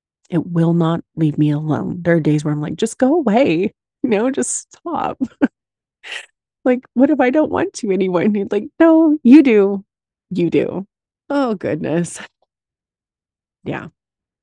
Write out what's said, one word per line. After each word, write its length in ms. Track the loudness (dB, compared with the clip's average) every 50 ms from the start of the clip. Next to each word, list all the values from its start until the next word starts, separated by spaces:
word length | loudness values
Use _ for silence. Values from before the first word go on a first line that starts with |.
| _ _ _ _ _ -6
It 180 | -4 -4 -4
will 260 | -2 -2 0 0 2 2
not 300 | 0 0 0 -2 -4 -8 _ -6
leave 200 | -2 -2 0 0
me 120 | 0 0 0
alone. 520 | 0 -2 -2 -4 -4 -4 -4 -6 -8 -4
There 140 | -2 0 0
are 60 | 2
days 240 | 2 0 0 0 -2
where 80 | -4 -4
I'm 80 | -4
like, 160 | -6 -8 -6
"Just 200 | -6 -6 -6 -2
go 160 | 0 0 0 2
away, 580 | 2 0 2 2 2 2 2 0 -2 -2 -4 -6 _ _ _ _ _ -4
you 60 | -2
know, 220 | -2 0 -2 -2
just 420 | -2 -4 -6 -6 -6 -10 -12 _ -20
stop." 480 | -16 -12 -8 -6 -6 -6 -6 -6 -8 -8 -10 -6 -4
<laughs> 100 | -4 -4 _ _ _ _ _ _ _ _ _ _ -20 -18 -16 -18 -18 -20 _ _ _ _ _ _ -2
Like, 200 | -2 -2 -2 -4 _ 0
"What 160 | 2 2 2
if 100 | 2 2
I 100 | 0 0
don't 220 | 2 0 0 0
want 220 | -2 -4 -4 -4 -6
to 180 | -8 -6 -4
anymore?" 300 | -2 -2 -2 0 0 0
And 120 | 0 0 0
he's 140 | -2 -2 -4
like, 200 | -4 -6 -6 -4 _ 2
"No, 380 | 4 4 6 4 4 2 2 2
you 220 | 6 8 8 8 8
do. 400 | 8 4 4 4 2 0 -4 -8 _ _ _ _ _ _ _ _ -8
You 200 | -4 -2 -2 0
do." 380 | 0 0 -2 -2 -6 -10 -12 _ _ _ _ _ _ _ _ -6
Oh, 260 | -2 -2 -2 -2 -4
goodness. 640 | -4 -4 -6 -4 -4 -4 -4 -2 -2 -4 -4 -8 -14 -18 -20 _ _ _ _ _ _ _ _ _ _ _ _ _ _ _ _ _ _ _ _ _ _ _ _ _ _ -12
Yeah. 220 | -10 -10 -10 -12 -16 -20 _ _ _ _ _ _ _ _ _